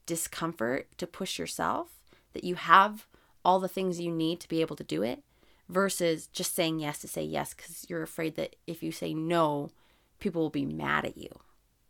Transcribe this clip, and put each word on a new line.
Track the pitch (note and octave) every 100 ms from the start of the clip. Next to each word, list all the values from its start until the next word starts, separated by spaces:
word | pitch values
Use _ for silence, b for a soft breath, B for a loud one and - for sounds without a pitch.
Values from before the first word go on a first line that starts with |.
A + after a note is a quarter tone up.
| -
discomfort, | E3 - - E3 E3 A2+ C3+ - -
to | -
push | - F#3+ -
yourself, | D#3+ - - - E4+ - - b b
that | -
you | F3+ F3
have | E3+ F#3 G#3 G#3+ - b b b F3
all | F#3
the | F#3
things | F#3+ F#3+ F3
you | E3+
need | E3 D#3+ E3+
to | -
be | D#3+
able | D#3+ D3+
to |
do | D3+ D#3
it, | - C#4 - b b b b
versus | F3+ G3 - E3+ D#3+ -
just | - F3+
saying | - E3 D#3+
yes | D3 -
to | -
say | E3
yes | D#3 D3+ C#3
'cause | - - - -
you're | E3+
afraid | D#3+ - D#3+ D#3+
that | - - -
if | E3
you | E3
say | D#3 E3+
no, | D#3 D#3+ E3+ D#3 C#3+ D#3 _ b b b -
people | G3+ E3
will | D#3
be | D3 D3
mad | D#3 C#3+ D3 -
at | -
you. | - - _ _ _ _ _